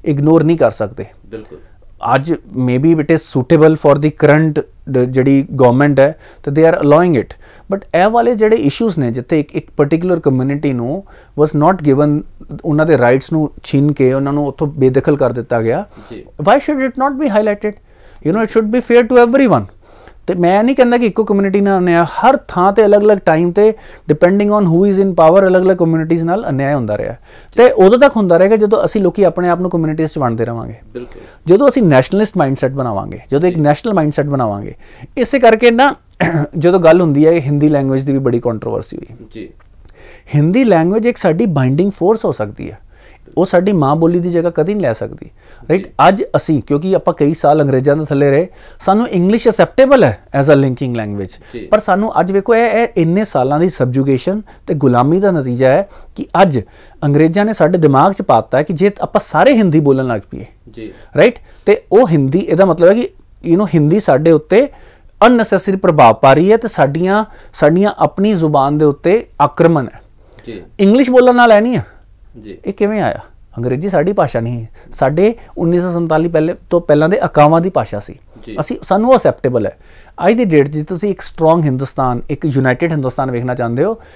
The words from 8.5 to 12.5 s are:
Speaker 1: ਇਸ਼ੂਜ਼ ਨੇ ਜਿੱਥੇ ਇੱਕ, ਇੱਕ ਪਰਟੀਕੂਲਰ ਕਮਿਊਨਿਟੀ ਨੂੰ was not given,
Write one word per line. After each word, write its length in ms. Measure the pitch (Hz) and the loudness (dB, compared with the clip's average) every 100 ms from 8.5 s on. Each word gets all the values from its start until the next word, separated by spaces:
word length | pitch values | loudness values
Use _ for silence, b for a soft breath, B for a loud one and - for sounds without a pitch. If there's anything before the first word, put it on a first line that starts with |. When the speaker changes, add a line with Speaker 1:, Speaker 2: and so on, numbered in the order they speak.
| 226 | 2
Speaker 1:
ਇਸ਼ੂਜ਼ 420 | - - 226 160 | 0 -2 -4 -2
ਨੇ 120 | 123 | -4
ਜਿੱਥੇ 300 | 120 - 156 | -4 -2 -4
ਇੱਕ, 160 | 147 160 | -2 -10
ਇੱਕ 140 | - - | -10 -4
ਪਰਟੀਕੂਲਰ 440 | 143 165 180 175 | -2 0 -2 -2
ਕਮਿਊਨਿਟੀ 520 | 147 131 131 143 160 | 0 -2 -2 -4 -4
ਨੂੰ 320 | 127 120 180 - b b - | -4 -6 -8 -12 b b -2
was 220 | 147 151 | -2 2
not 280 | 156 190 147 | 0 0 0
given, 320 | 135 147 147 - - - | 2 2 -2 -6 -20 -18